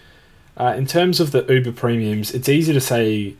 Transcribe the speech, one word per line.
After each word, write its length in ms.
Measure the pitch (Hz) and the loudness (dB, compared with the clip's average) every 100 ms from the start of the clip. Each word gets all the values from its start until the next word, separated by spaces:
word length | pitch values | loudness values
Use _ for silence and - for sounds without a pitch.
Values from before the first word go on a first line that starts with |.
| - - _ - _ - | -20 -20 _ -20 _ -4
uh, 160 | 123 113 | -2 0
in 100 | 135 | 0
terms 320 | 170 180 175 | 2 2 2
of 120 | 156 | 0
the 160 | 139 - | 0 2
Uber 240 | 131 123 | 2 0
premiums, 600 | 117 120 117 107 107 104 | -4 -2 0 0 -2 -4
it's 180 | 127 127 | -4 0
easy 240 | 143 160 | 2 2
to 60 | 143 | 0
say, 540 | 127 120 110 107 101 | 0 0 0 0 -4